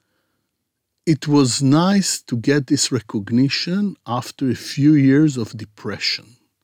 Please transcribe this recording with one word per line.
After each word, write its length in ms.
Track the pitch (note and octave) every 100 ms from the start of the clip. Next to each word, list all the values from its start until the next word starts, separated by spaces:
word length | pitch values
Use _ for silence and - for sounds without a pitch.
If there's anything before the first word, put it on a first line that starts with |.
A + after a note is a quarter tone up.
| _ _ _ _ _ _ _ _ _ _ -
it 220 | D3 D3
was 340 | C#3+ B2+ -
nice 600 | C3+ D3 F#3 G3+ F#3 -
to 160 | - A#2+
get 300 | A2 D3 C#3
this 260 | C#3+ -
recognition 1040 | B2+ - A2+ G2 A#2 C3+ - - F#3+ G#3 - -
after 440 | A#2+ - - C3+
a 60 | A2+
few 380 | - - D3
years 420 | D3+ C3+ C3+ D#3 C3
of 220 | G#2+ A2
depression. 800 | - _ - F#2 - - A2+ A#2+ _ _